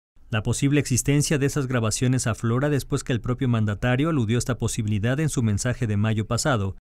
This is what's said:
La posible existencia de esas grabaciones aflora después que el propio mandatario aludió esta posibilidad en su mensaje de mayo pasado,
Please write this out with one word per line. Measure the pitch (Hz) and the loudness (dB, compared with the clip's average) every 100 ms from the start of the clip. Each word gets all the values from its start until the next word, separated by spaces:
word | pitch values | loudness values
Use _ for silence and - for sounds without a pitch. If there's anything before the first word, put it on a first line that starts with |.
| _ - - | _ -20 -6
La | 110 | -2
posible | 117 120 139 147 | -2 0 2 2
existencia | 131 120 - 143 143 151 | 2 0 2 2 2 2
de | 135 | 0
esas | 151 127 | 0 -2
grabaciones | 127 110 - 127 127 123 | 0 0 0 0 2 0
aflora | 107 117 120 147 | -2 0 0 2
después | 143 - 143 | 0 -2 -4
que | - | -2
el | 120 | -2
propio | 120 123 131 | -2 -2 0
mandatario | 117 107 101 123 127 160 | 2 0 0 0 2 2
aludió | 156 107 120 | 0 0 0
esta | - 120 | 0 -2
posibilidad | 113 - 107 107 113 135 | -2 -2 -2 0 0 0
en | 156 | 0
su | - | 0
mensaje | 113 101 127 120 113 | 2 2 0 -2 -2
de | 101 | 0
mayo | 107 110 104 | 0 0 -2
pasado, | 117 160 120 95 - | -2 0 0 -2 -6